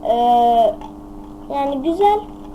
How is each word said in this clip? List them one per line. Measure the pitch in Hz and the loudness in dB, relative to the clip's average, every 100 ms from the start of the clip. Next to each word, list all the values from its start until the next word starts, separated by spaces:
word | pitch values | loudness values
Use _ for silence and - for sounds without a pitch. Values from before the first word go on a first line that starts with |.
Ee, | - 240 240 240 240 233 226 - - - - - - - - | 0 2 4 4 6 4 4 0 -12 -16 -16 -16 -16 -16 -10
yani | 277 277 277 | -4 -4 -2
güzel | 294 339 403 415 - - - | -4 2 2 2 -4 -16 -16